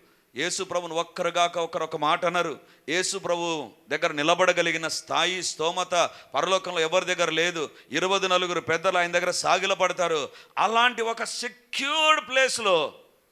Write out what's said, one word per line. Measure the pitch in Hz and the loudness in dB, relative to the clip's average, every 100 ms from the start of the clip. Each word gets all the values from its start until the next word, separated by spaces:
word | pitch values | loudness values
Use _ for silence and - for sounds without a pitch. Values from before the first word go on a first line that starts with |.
| _ _ _ 120 | _ _ _ -6
యేసు | 170 170 | -4 -4
ప్రభుని | 170 175 170 | -4 -4 -4
ఒక్కరుగాక | 160 170 - 170 170 175 170 | -4 -6 -4 -2 2 0 0
ఒకరు | 165 175 | -4 -4
ఒక | 160 160 | -6 -2
మాట | 151 170 170 | 0 0 0
అనరు. | 175 165 123 - _ - | 0 -2 -6 -14 _ -4
యేసు | 170 185 196 | -2 -2 -2
ప్రభు | 175 175 170 160 117 - - | -2 -2 -2 -4 -6 -14 -6
దగ్గర | 147 170 | -2 -2
నిలబడగలిగిన | 151 151 175 185 175 170 160 160 | 0 2 4 4 4 2 0 -4
స్థాయి, | - - 139 170 185 | -6 -4 0 0 -2
స్తోమత | 165 - 160 180 180 175 147 - - | -6 -2 -2 -2 0 2 0 -2 -6
పరలోకంలో | 135 170 190 180 175 | -2 2 0 0 -2
ఎవరి | 160 180 | 2 2
దగ్గర | 180 170 170 | 2 0 0
లేదు. | 160 170 170 131 - - | 2 0 0 -6 -8 -8
ఇరవై | 147 185 196 | -2 0 0
నలుగురు | 190 180 180 170 | 2 2 0 -2
పెద్దలు | 160 165 185 180 | -2 0 2 2
ఆయన | 175 | 2
దగ్గర | 175 180 | 0 0
సాగిలపడతారు. | 170 151 180 190 185 185 175 170 156 127 - - - | 0 0 2 2 2 0 0 -2 -2 -4 -10 -8 -2
అలాంటి | 185 226 247 226 | 2 4 2 2
ఒక | 226 226 | -4 -4
సెక్యూర్డ్ | 220 - 240 - _ - 277 311 311 311 226 | -6 -8 -10 -12 _ -4 -2 2 4 2 2
ప్లేస్లో | 262 254 247 208 170 131 - - _ _ | 2 2 2 2 2 2 -6 -20 _ _